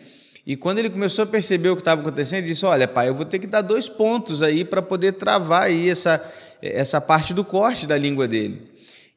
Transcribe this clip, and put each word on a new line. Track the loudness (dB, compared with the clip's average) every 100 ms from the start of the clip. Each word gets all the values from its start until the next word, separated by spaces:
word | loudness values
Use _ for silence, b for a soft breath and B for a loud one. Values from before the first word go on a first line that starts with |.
| B B B B -10
E | -6
quando | -2 -2
ele | -2
começou | -2 -2 0
a | 0
perceber | -2 0 2 2
o | 2
que |
estava | 2 0
acontecendo, | 0 -4 -4 -4
ele | -4
disse, | -2
"Olha, | 2 4 2
pai, | 2 0
eu |
vou | 0 -4
ter | -6
que | -2
dar | -2
dois | 0 0 -2
pontos | 0 0 0 -4 0
aí | 2 2
pra | 0 -2
poder | -2 0 0
travar | 0 0 0 2 2
aí | 4 2 2
essa, | 0 2 0 B B B B
essa | -6 -2 0 0
parte | 4 2 2
do | -4
corte | -2 0 0 0 -2
da | 0
língua | 0 0 0
dele." | 0 -2 -6 -16 B B B B